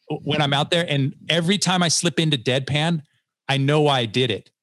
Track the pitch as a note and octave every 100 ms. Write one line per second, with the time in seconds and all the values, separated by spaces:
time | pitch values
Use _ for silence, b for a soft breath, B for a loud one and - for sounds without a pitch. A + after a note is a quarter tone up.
0 | - D3+ - D3+ C#3+ C#3 D3+ F3 F3 C#3+
1 | C3 - - D#3+ E3 G3+ E3 F#3 E3+ -
2 | E3+ D3+ D#3+ C#3+ A#2+ B2+ C3+ D3 D#3+ E3+
3 | C#3+ _ _ _ - C3+ C3+ D3+ D3 C3+
4 | A#2 A2 B2+ F#2+ - _